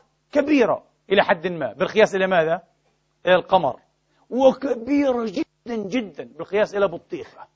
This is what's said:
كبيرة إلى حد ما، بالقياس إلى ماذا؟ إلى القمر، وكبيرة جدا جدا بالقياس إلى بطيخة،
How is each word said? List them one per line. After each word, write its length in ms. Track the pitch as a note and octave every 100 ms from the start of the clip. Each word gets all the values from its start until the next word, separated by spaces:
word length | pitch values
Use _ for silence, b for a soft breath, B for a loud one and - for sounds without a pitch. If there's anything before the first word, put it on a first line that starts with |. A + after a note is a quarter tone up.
| _ _ _
كبيرة 520 | C#4+ C#4 D4 G#3 C#3 - _ _
إلى 100 | G3
حد 240 | - F3+ E3+
ما، 260 | E3+ C3
بالقياس 420 | G2+ F3+ G3+ G#3
إلى 120 | F#3+ F#3+
ماذا؟ 360 | F3 D#3+ E3+ - _ _ _ _ _ F3
إلى 80 |
القمر، 460 | F3+ E3 F#3+ D3 A2+ _ _ _ _ _
وكبيرة 920 | A#3 C4+ - C#4 A#3+ A#3 C#4+ C#4+ A#3+
جدا 520 | A3+ F#3+ E4 _ - A#3
جدا 480 | G3+ A#3 G#3 - A#2+ B2
بالقياس 360 | E3 G3 F#3+
إلى 140 | G3+ G3
بطيخة، 580 | D#3+ - E3 A2+ - -